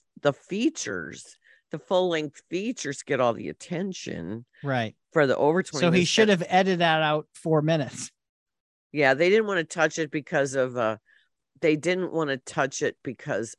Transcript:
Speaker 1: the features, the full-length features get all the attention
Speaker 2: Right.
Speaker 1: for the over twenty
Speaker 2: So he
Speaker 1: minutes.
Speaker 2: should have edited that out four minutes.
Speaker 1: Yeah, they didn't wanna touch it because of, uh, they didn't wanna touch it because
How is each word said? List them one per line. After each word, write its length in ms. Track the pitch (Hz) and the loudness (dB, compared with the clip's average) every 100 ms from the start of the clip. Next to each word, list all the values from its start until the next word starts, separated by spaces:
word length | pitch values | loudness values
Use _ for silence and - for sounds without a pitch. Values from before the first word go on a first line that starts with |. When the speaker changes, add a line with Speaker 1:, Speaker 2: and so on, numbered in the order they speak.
| _ - | _ -4
Speaker 1:
the 100 | 147 | -2
features, 1040 | 135 - 196 285 311 - 95 76 - - - _ _ _ | -2 -4 -2 -2 -2 -8 -8 -8 -14 -20 -20 _ _ _
the 80 | 160 | -12
full-length 640 | - 185 185 160 151 - - | -2 0 0 -2 -4 -10 -10
features 520 | 175 220 247 143 139 | -6 -6 -6 -8 -8
get 160 | - 135 | -4 0
all 140 | 123 | 0
the 140 | 113 90 | 0 -6
attention 960 | - - 156 196 180 - 82 85 113 120 _ | -12 -8 -8 -6 -8 -10 -10 -8 -10 -14 _
Speaker 2:
Right. 320 | 139 127 110 - _ | -4 -2 -4 -8 _
Speaker 1:
for 140 | 165 139 | 2 2
the 80 | - | 4
over 260 | 147 170 | 2 2
twenty 200 | - 147 | -2 0
Speaker 2:
So 80 | 170 | 2
he 80 | 180 | 4
Speaker 1:
minutes. 120 | 175 | 4
Speaker 2:
should 200 | - 214 | 4 4
have 120 | 190 180 | 4 2
edited 320 | 185 190 180 | 2 2 2
that 220 | 170 156 | 2 2
out 260 | 156 151 - | 2 0 -4
four 280 | - 165 156 | -8 0 2
minutes. 480 | 151 160 123 - - _ _ _ _ _ _ _ _ | 4 0 -2 -8 -14 _ _ _ _ _ _ _ _
Speaker 1:
Yeah, 240 | 147 135 | 2 4
they 140 | 135 175 | 4 4
didn't 180 | 214 214 | 4 2
wanna 160 | 190 | -2
touch 340 | 156 175 160 170 | -2 0 0 0
it 100 | 151 | -6
because 440 | 156 131 160 139 135 | -6 -4 -2 0 0
of, 200 | 127 123 | -2 0
uh, 200 | 110 107 _ _ _ _ _ _ | -2 -2 _ _ _ _ _ _
they 160 | 165 156 | 0 2
didn't 360 | 165 180 180 | 0 -2 -2
wanna 260 | 165 151 131 | -2 -2 -4
touch 420 | - - 139 - | -6 -4 -2 -2
it 140 | 139 - | -6 -6
because 500 | - 120 147 104 113 | -10 -10 -6 -6 -6